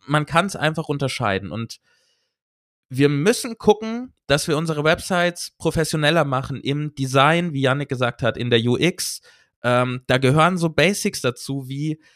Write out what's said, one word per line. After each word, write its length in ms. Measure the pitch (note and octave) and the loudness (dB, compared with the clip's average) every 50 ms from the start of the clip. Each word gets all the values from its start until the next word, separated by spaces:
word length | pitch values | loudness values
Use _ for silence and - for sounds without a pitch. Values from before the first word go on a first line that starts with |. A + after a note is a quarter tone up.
| _ G#2+ | _ -2
man 180 | D3 D#3 D3+ | -2 -2 -2
kann's 300 | - - E3 F#3 G3 - | 0 0 0 0 0 -2
einfach 340 | - C#3 D#3 D#3+ E3 D#3 - | -4 -4 -4 -2 -4 -4 -4
unterscheiden 640 | D3 C#3 C#3 B2+ - - B2+ G#2 G2 F#2+ G2+ F2+ | -4 -4 -4 -4 -4 -2 -2 -2 -2 -2 -4 -6
und 280 | D2+ A2 A#2 A#2 - - _ _ _ _ _ _ _ _ _ _ _ _ _ _ _ _ _ _ _ _ _ - | -8 -8 -8 -8 -10 -16 _ _ _ _ _ _ _ _ _ _ _ _ _ _ _ _ _ _ _ _ _ -8
wir 200 | B2+ B2+ C#3 C#3+ | 0 2 2 4
müssen 500 | D3 C#3+ D3 G3+ B3 - - B3 A3+ - | 4 2 2 2 2 0 -2 -10 -8 -2
gucken, 540 | - G#3 G#3 G#3 A3 A3 A3+ A#3+ B3+ B3+ _ _ _ | 2 2 2 2 0 -6 -6 -8 -10 -12 _ _ _
dass 220 | - C#3 D3 - - | 0 0 0 0 0
wir 100 | D3+ D3 | -2 0
unsere 260 | E3+ E3 D#3 D3 D3 | 0 -2 -2 0 2
Websites 680 | D#3 F3 - - - F#3+ F3 F3 F3 F3 - - - _ - | 2 2 0 0 -2 0 0 0 0 -2 -4 -12 -14 _ -4
professioneller 640 | - E3 - E3+ D#3 - - D#3 D3+ D3 E3 E3+ D3 | -4 -2 0 0 -2 -2 -2 0 0 2 2 2 2
machen 360 | C#3 C3 B2+ C3+ - C#3 - | 0 -2 -4 -4 -6 -8 -6
im 340 | - A#2+ C#3 D3 D3+ D3+ - | -4 -2 -2 -2 -4 -6 -6
Design, 580 | - C3+ C3 B2+ C#3 C3+ D3+ E3 E3+ F3 F3 D3 | -6 -4 0 4 4 4 6 4 2 0 -2 -2
wie 80 | C#3 | 0
Yannick 280 | C3 B2+ C3 C#3+ C#3+ - | 0 0 0 0 -2 -4
gesagt 340 | C3+ B2 B2+ A#2+ - - - | -2 -2 -2 -2 -2 -2 -2
hat, 140 | A2+ - - | -2 -2 0
in 120 | A#2+ A#2+ | 0 2
der 120 | A#2+ A#2 A#2 | 2 2 4
U 100 | A#2+ A#2+ | 2 2
X. 460 | - - F3 F3 - - - - - _ - _ _ _ _ _ _ | 2 2 0 0 -2 -8 -8 -8 -12 _ -20 _ _ _ _ _ _
Ähm, 400 | - A#2+ B2 B2 B2+ B2+ B2 B2+ - - | -2 0 2 2 0 0 -4 -6 -2 0
da 100 | B2+ C3 | 0 4
gehören 400 | C3+ B2+ C#3 D#3 D#3 F3 F#3 F3 | 4 4 4 6 4 4 2 2
so 120 | E3 E3 | -2 0
Basics 520 | D3+ - D3 F3+ G3+ - - G#3 - - | 2 4 4 4 2 0 -2 -4 -4 -2
dazu, 480 | - B2+ A#2 - - - C#3 C#3 C3 B2+ | -4 -4 -4 -4 -8 -8 -8 -8 -8 -8
wie, 320 | C3+ C#3 D3+ D#3 D#3 D#3 _ _ _ | -8 -6 -4 -4 -6 -8 _ _ _